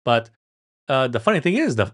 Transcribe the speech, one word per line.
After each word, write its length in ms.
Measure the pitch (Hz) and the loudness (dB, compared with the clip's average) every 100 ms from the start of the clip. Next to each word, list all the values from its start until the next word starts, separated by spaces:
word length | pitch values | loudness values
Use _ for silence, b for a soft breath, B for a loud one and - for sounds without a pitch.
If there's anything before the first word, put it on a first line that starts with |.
But, 240 | - 117 113 _ _ _ _ _ - | 0 0 -2 _ _ _ _ _ -4
uh, 200 | 135 131 | -2 0
the 120 | 117 | -2
funny 200 | 208 196 | 0 0
thing 140 | 175 | 0
is, 220 | 214 320 110 | 0 0 0
the 100 | 101 | -2